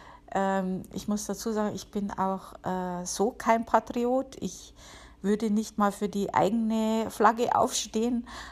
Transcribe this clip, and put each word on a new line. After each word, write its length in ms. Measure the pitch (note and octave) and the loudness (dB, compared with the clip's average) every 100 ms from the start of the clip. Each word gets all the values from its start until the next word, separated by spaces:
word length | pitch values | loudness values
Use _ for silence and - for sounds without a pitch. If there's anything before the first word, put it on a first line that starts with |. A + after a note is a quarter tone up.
| - - - | -20 -20 -4
Ähm, 500 | G3 G3 G3 F#3 F#3+ - | 0 2 0 0 -4 -6
ich 140 | - - | -6 -4
muss 180 | G#3 - | -2 -4
dazu 260 | G3 A#3 | -6 -4
sagen, 240 | G#3+ G#3 F#3 | -2 -2 -4
ich 160 | - | -6
bin 200 | G#3 G3 | -6 -4
auch, 420 | - F#3+ F#3+ - - | -2 -2 -2 -8 -10
äh, 420 | - F#3 F3+ F3+ F3+ | -4 -4 -4 -6 -4
so 260 | - G#3+ | 0 0
kein 340 | - A#3 A3+ A#3 | 2 2 2 4
Patriot. 680 | A3+ A3+ A#3+ A#3+ C4 C4+ - | 2 2 -2 0 0 -2 -8
Ich 340 | F#3 - - - - - - - | -8 -10 -18 -20 -20 -20 -20 -6
würde 280 | F#3+ G#3+ A3+ | 0 0 2
nicht 280 | G#3 G#3+ - | 0 0 2
mal 140 | G3+ | 2
für 180 | G3 G3+ | 2 -2
die 240 | G3+ F#3+ | -2 0
eigene 760 | - F3+ A#3 A3 A3 A3 A3 A3 | 4 4 4 2 2 2 0 0
Flagge 460 | - A3 A3+ A#3+ - | 4 4 6 2 2
aufstehen 720 | B3+ - - A3 A#3+ A#3+ - - - | 2 0 -4 -2 0 -2 -4 -12 -16